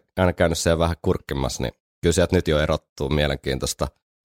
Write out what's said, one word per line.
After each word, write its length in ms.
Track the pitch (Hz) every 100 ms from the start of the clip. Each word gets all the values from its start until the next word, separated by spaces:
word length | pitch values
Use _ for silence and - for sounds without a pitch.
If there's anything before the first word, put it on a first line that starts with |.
| _ -
aina 140 | 90
käynyt 260 | 85 87 80
siellä 200 | 87 82
vähän 180 | 82 85
kurkkimassa, 600 | 92 87 - 69 64 -
niin 100 | 62 - _ _
kyllä 100 | 85
sieltä 240 | 82 85 90
nyt 120 | 82
jo 100 | 76
erottuu 500 | 78 76 - - 69
mielenkiintoista 800 | 73 73 69 71 65 - - 69 - _ _